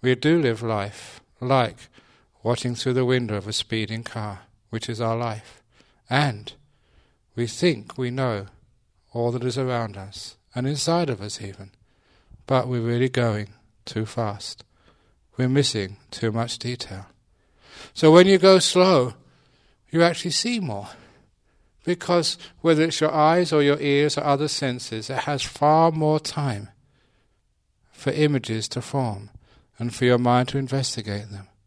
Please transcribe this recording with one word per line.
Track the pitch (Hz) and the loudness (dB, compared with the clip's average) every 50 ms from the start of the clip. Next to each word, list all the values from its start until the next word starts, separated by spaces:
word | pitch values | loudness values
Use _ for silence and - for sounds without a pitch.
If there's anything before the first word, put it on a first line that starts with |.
We | - 127 127 | 2 2 0
do | 123 - 151 165 170 | 2 2 2 2 4
live | 156 127 113 104 117 | 2 0 -2 -2 -2
life | 117 110 104 98 101 104 - - - - - _ _ _ _ 123 | -4 -2 -2 -4 -6 -8 -14 -18 -20 -20 -20 _ _ _ _ -2
like | 123 135 135 120 110 - - - - _ - _ _ _ _ _ _ _ _ _ | 2 2 2 2 0 -2 -10 -20 -20 _ -20 _ _ _ _ _ _ _ _ _
watching | 113 123 120 - 127 123 | -2 -2 -2 -2 -6 -6
through | 117 - 131 127 | -4 -4 -2 0
the | 123 131 | 0 2
window | 123 131 127 120 110 107 | 2 2 0 0 -2 -4
of | 104 95 | -6 -6
a | 104 107 | -6 -8
speeding | - - _ - 113 110 92 110 113 113 | -8 -6 _ -4 -6 -4 -6 -8 -10 -10
car, | - - 117 107 107 101 95 - _ _ _ _ _ | -10 -10 -8 -8 -8 -10 -12 -18 _ _ _ _ _
which | - 113 - - | -10 -10 -8 -8
is | 117 107 | -8 -4
our | 120 113 113 | -2 -2 -2
life. | 117 120 117 110 107 - - - _ _ _ _ _ _ _ _ _ _ _ | -2 -4 -6 -6 -8 -12 -20 -20 _ _ _ _ _ _ _ _ _ _ _
And | 117 135 147 143 117 101 104 - - _ _ _ _ _ _ _ _ _ _ _ _ _ _ _ _ | 0 0 2 0 -2 -6 -12 -18 -20 _ _ _ _ _ _ _ _ _ _ _ _ _ _ _ _
we | - 120 | -6 -6
think | 113 - - - 180 156 113 110 - - - | -6 -4 0 0 0 0 0 -6 -14 -8 -6
we | 131 120 | -6 -6
know | 123 131 135 127 113 101 98 95 _ _ _ _ _ _ _ _ _ _ _ _ _ | -2 -2 -2 -2 -2 -4 -6 -10 _ _ _ _ _ _ _ _ _ _ _ _ _
all | 117 120 120 117 | -2 -2 -2 -2
that | 123 117 | -2 -4
is | 127 - 127 | -4 -4 -4
around | 135 127 123 120 117 110 101 98 | -4 -2 -2 -4 -4 -6 -8 -12
us, | 95 98 101 - - - - _ _ _ _ | -14 -14 -16 -16 -18 -18 -20 _ _ _ _
and | 123 123 | -4 -4
inside | 135 151 143 - - 165 175 175 151 | -2 -2 -2 -2 0 0 0 0 -2
of | 123 95 | -4 -6
us | 98 104 - - 101 | -8 -12 -10 -10 -12
even, | 98 95 - 98 98 _ _ _ _ _ _ _ _ _ _ _ _ - _ _ | -12 -12 -14 -18 -20 _ _ _ _ _ _ _ _ _ _ _ _ -20 _ _
but | - 135 127 123 | 0 0 0 0
we're | 123 123 120 | 0 -4 -4
really | 113 117 120 120 127 131 | -2 -2 0 0 0 0
going | 127 123 120 117 107 104 107 - - _ _ _ _ _ _ | 0 0 0 0 0 -2 -6 -10 -14 _ _ _ _ _ _
too | - - 110 110 | -10 -6 -6 -6
fast. | 107 - - 117 107 101 101 - - - _ - _ _ _ _ _ _ _ _ _ _ _ _ _ _ | -6 -6 -6 -6 -6 -6 -10 -12 -16 -16 _ -20 _ _ _ _ _ _ _ _ _ _ _ _ _ _
We're | - 127 127 | -2 0 2
missing | 131 139 143 - - 110 98 95 98 - _ _ | 2 2 2 2 0 -4 -6 -6 -10 -16 _ _
too | - - - 117 107 | -12 -4 -4 -2 -2
much | 113 117 120 - - | -2 -4 -4 -6 -8
detail. | - 120 123 123 - - 98 95 95 - _ _ _ _ _ _ _ _ _ _ _ _ - - - - _ | -8 -8 -8 -8 -10 -12 -12 -16 -16 -18 _ _ _ _ _ _ _ _ _ _ _ _ -20 -20 -20 -18 _
So | - - 156 | 4 6 8
when | 156 175 180 | 10 10 10
you | 190 196 185 | 10 6 6
go | 180 190 190 185 | 8 8 8 8
slow, | 180 - - 180 180 190 185 147 123 120 - - _ _ _ _ _ _ _ _ _ _ _ _ _ _ | 6 4 4 4 6 6 6 4 2 0 -4 -12 _ _ _ _ _ _ _ _ _ _ _ _ _ _
you | - 160 170 | 0 2 2
actually | 170 170 - - 175 | 2 2 0 -6 -4
see | 151 - - 240 240 233 | -4 -2 -2 -2 -4 -4
more. | 190 143 110 101 101 101 - - - - _ _ _ _ _ _ _ _ _ _ _ _ _ _ _ - | -4 -4 -6 -8 -10 -12 -16 -20 -20 -20 _ _ _ _ _ _ _ _ _ _ _ _ _ _ _ -4
Because | 180 175 - - 180 175 165 - - - - - _ _ | -4 -4 0 0 0 2 2 0 -4 -6 -14 -20 _ _
whether | - 165 160 151 156 | 2 2 4 4 4
it's | 165 - - | 0 2 0
your | 156 151 156 | 0 0 2
eyes | 156 151 156 165 175 180 160 | 4 4 4 6 4 2 2
or | 160 151 147 | 2 2 4
your | 143 143 143 | 4 2 2
ears | 143 143 139 139 147 151 - - | 2 2 2 4 2 2 0 0
or | - | 0
other | 147 143 139 151 | 0 0 0 0
senses, | 147 - - - 131 123 123 - - - 110 107 - | -2 -4 -4 -4 -4 -4 -4 -8 -10 -10 -10 -8 -8
it | 135 127 | -8 -6
has | - - 143 135 - | -4 -4 -4 -4 -6
far | - - - - 147 156 160 165 165 | -8 -4 2 4 4 6 6 6 4
more | 165 160 156 151 151 156 | 4 2 2 2 2 0
time | - - - - 147 135 117 101 101 101 _ _ _ _ _ _ _ _ _ _ _ _ _ _ _ _ _ _ _ _ _ _ _ _ | -2 -4 -6 -4 -2 -2 -4 -4 -8 -14 _ _ _ _ _ _ _ _ _ _ _ _ _ _ _ _ _ _ _ _ _ _ _ _
for | _ - - 143 131 | _ -6 -4 -4 0
images | 139 151 151 147 131 110 - 113 110 107 - | 2 2 2 2 0 -2 -2 -6 -6 -6 -6
to | - 135 127 | -8 -8 -10
form | - - 143 131 117 104 101 104 104 _ - _ _ _ _ _ _ _ _ | -4 -4 -4 -2 -2 -6 -8 -12 -18 _ -20 _ _ _ _ _ _ _ _
and | - 120 113 | -8 -8 -4
for | - 135 | 0 4
your | 123 123 120 | 4 4 4
mind | 123 123 123 123 123 123 | 4 4 4 4 2 2
to | - 139 | -2 -4
investigate | 135 131 - 135 135 - - - 107 107 101 104 101 101 | -4 -2 -4 -4 -4 -4 -6 -8 -8 -6 -8 -8 -8 -10
them. | 101 98 98 - _ _ _ | -14 -16 -16 -18 _ _ _